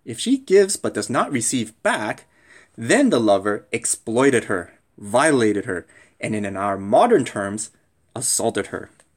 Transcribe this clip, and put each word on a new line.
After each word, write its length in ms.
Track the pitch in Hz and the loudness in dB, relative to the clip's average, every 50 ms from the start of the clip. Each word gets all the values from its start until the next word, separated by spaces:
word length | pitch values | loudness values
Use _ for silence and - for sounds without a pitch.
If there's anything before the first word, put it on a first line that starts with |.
| _ | _
if 140 | - 120 - | -12 -12 -6
she 200 | - 226 269 269 | -2 0 0 0
gives 380 | - - 185 196 202 190 202 | 2 4 4 4 6 4 0
but 160 | - - - - | -4 -4 -4 -4
does 160 | - 104 - | -4 -4 -2
not 220 | 123 147 214 - | -2 -2 -2 -2
receive 500 | 143 123 113 - - 127 110 107 - _ - | -2 -4 -2 -2 -2 -2 -4 -6 -8 _ -2
back, 400 | 208 240 - 107 107 123 - - _ _ _ _ _ - - - _ _ | -2 -2 -2 -2 -6 -6 -8 -12 _ _ _ _ _ -20 -20 -20 _ _
then 340 | - 117 117 170 240 294 247 | -8 -2 2 4 4 4 4
the 100 | 175 127 | 4 2
lover 460 | 113 104 101 98 95 104 104 110 - _ | 4 4 2 2 2 0 -4 -4 -4 _
exploited 720 | - 113 - - - - _ - 110 120 135 139 135 113 - | -6 -4 -4 -4 -4 -6 _ -2 0 2 4 4 4 2 0
her, 280 | - 107 92 85 - _ _ _ _ _ - | -2 -4 -4 -6 -8 _ _ _ _ _ -18
violated 680 | 104 101 101 123 143 160 151 127 117 107 104 101 92 | -8 -2 0 2 4 4 4 4 2 2 0 -2 -4
her, 200 | 95 92 87 - _ _ - - _ _ - | -6 -8 -8 -10 _ _ -20 -20 _ _ -10
and 140 | - - 110 | -8 -6 -4
in 220 | 107 104 98 98 | -4 -6 -6 -6
our 200 | 95 98 101 98 | -4 -4 -4 -4
modern 480 | 95 98 101 110 - 214 240 233 175 127 | -4 -2 2 2 4 4 4 4 2 2
terms, 460 | - - - 98 98 101 107 - - _ _ _ _ _ _ _ _ - | 0 -4 -6 -6 -6 -6 -8 -10 -12 _ _ _ _ _ _ _ _ -10
assaulted 500 | 113 - - - - 98 117 - 107 98 | -8 -4 -4 -2 -2 -2 -2 -2 -2 -4
her. 240 | - - - - - _ _ _ _ _ | -4 -6 -10 -12 -14 _ _ _ _ _